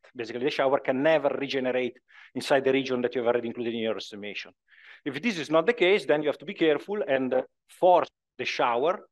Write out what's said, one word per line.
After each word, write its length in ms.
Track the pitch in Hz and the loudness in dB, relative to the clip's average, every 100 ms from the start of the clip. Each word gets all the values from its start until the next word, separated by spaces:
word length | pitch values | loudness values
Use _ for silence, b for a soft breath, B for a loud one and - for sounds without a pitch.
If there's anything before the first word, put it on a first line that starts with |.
| _ 123 | _ -12
Basically, 280 | 113 120 | -8 -4
the 80 | 135 | -4
shower 280 | 147 135 135 | 0 2 2
can 220 | - 131 | 0 0
never 280 | 151 156 139 | 2 4 2
regenerate 680 | 131 139 139 127 123 123 - _ B B 131 | -2 -4 -2 -2 -2 -2 -6 _ B B -8
inside 280 | - 139 | 0 2
the 80 | 131 | 4
region 300 | 135 131 123 | 2 0 -2
that 140 | 120 131 | -2 -2
you 60 | |
have 80 | 117 | 0
already 180 | 127 117 | 0 -2
included 260 | 117 117 | -6 -6
in 60 | 113 | -4
your 180 | 110 98 | -4 -4
estimation. 540 | - 104 104 95 90 _ _ B B B | -8 -14 -12 -12 -16 _ _ B B B
If 160 | 147 135 | -10 -4
this 200 | 226 175 | -4 -4
is 100 | 135 | 0
not 160 | 160 165 | 0 2
the 80 | |
case, 320 | - 175 202 - | 2 4 4 2
then 160 | 151 | 0
you 60 | 151 | 0
have 100 | - | -4
to 80 | 147 | -6
be 80 | |
careful 480 | 202 160 143 - 208 190 | 0 2 2 -2 -6 -2
and 260 | 135 131 127 - _ _ | 0 0 -2 -4 _ _
force 420 | - 180 175 135 _ _ - | 0 4 6 4 _ _ -10
the 80 | 123 | -6
shower 540 | - 131 120 151 202 - | -2 0 0 0 -2 -8